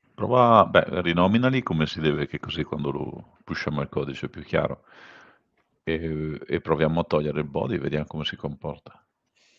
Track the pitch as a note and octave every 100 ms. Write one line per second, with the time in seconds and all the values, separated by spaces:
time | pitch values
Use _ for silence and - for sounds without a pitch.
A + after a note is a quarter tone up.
0 | _ - G#2 B2 A#2+ A2+ F2 F2+ - E2+
1 | E2+ E2+ F#2 A2+ B2+ C3 A#2+ E2 D#2 -
2 | D#2 C#2+ C#2+ D2+ - D#2 D2+ D#2 C#2+ C#2
3 | D2 - - _ - - - D2 C#2+ D2
4 | C#2 C2+ C2+ - D2+ E2+ - C2+ _ -
5 | - - - _ _ _ _ _ - D#2+
6 | E2 D#2 D#2 D2 - D2 D#2 D#2 D#2 E2
7 | E2 D#2 D2+ C#2+ D2 D#2+ - - C#2 D2+
8 | D2 D#2 D2 - D#2 C#2+ D2+ C#2+ - -
9 | _ _ _ _ _